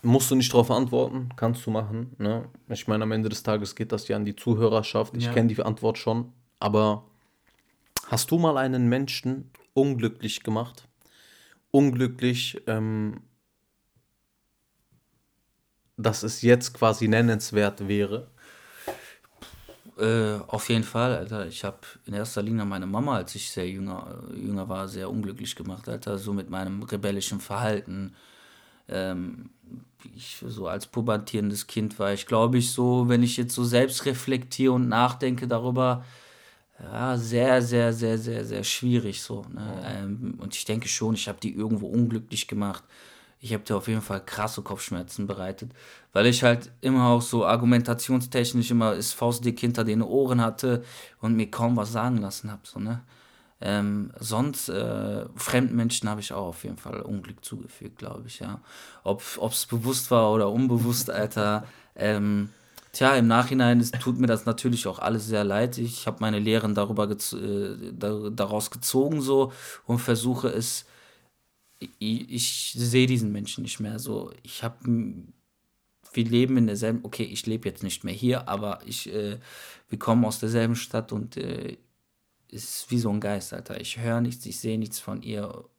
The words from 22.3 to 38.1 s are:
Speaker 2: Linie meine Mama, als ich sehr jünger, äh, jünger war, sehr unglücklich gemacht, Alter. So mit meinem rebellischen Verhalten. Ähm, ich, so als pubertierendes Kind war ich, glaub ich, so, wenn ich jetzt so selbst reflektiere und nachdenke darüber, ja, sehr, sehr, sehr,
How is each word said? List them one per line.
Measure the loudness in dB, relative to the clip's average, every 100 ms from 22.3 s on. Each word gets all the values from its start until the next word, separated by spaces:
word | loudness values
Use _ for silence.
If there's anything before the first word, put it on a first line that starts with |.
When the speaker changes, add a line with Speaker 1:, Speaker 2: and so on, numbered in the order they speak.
| -4
Speaker 2:
Linie | -2 -2
meine | -2 -4
Mama, | -2 -2 0
als | -2 -4
ich | -10 -8
sehr | -6 -6
jünger, | -6 -8 -8 -12 -14 -12
äh, |
jünger | -8 -4 -4 -4
war, | -6 -6
sehr | -8 -6
unglücklich | -4 -6 -8 -10
gemacht, | -8 -10 -10 -8
Alter. | -8 -6 -6
So | -4
mit | -6 -4
meinem | -6 -6 -6
rebellischen | -6 -4 -2 -4 -4 -8
Verhalten. | -6 -2 0 -2 -4 -8 -8 -12 -20 -20 -20 -20 _ _ -8
Ähm, | -6 -4 -4 -8 -12 -18 _ -20 -20 -20 _ -20
ich, | -18 -16 -12 -10
so | -8 -6
als | -6
pubertierendes | -6 -2 0 0 0 -2 0 -2
Kind | -4 -2 -4 -2
war | -2
ich, | -2 0
glaub | 4 4
ich, | 4 2
so, | 2 4 4 6
wenn | 6
ich | 4 2
jetzt | -2
so | 0
selbst | 4 4 4 2
reflektiere | -2 -2 -2 -2 -4 2 4
und | 4 4
nachdenke | 4 4 2 -2 -2 0
darüber, | 0 0 2 2 2 -4 -20 -20 -20 -20 _ _ _
ja, | -12 -4 -2 -2
sehr, | 0 2 6 4
sehr, | 4 4 4
sehr, | 2 0